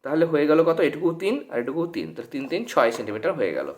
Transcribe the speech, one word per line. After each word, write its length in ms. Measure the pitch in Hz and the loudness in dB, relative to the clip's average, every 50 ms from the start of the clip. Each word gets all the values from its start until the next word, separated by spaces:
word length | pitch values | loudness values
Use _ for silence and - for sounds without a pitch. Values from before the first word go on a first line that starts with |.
| _ | _
তাহলে 220 | 135 147 160 170 | -2 2 2 2
হয়ে 220 | 165 156 147 147 | 4 4 2 4
গেল 160 | 151 156 160 165 | 6 6 6 6
কত? 160 | 165 160 165 | 4 4 4
এটুকু 340 | 180 143 - 151 175 170 165 | 2 2 0 0 -2 -2 -2
তিন 320 | 165 190 196 247 285 - - | 0 -2 -2 -2 -2 -6 -6
আর 80 | 135 123 | -6 -4
এটুকু 280 | 120 127 135 170 170 | -4 -2 -4 -4 -4
তিন, 260 | 165 165 101 80 80 - | -4 -4 -8 -8 -8 -10
তাহলে 180 | - - - | -14 -14 -10
তিন 160 | - 135 139 | -8 -8 -6
তিন 180 | 135 160 196 240 | -4 -6 -6 -6
ছয় 260 | - - 151 123 117 | 0 2 4 4 4
সেন্টিমিটার 420 | 117 - 113 104 104 107 110 170 180 | 2 -2 -6 -6 -6 -4 -4 -4 -2
হয়ে 200 | 151 107 87 73 | 0 -2 -2 0
গেল। 200 | 65 69 69 - | -4 -6 -6 -10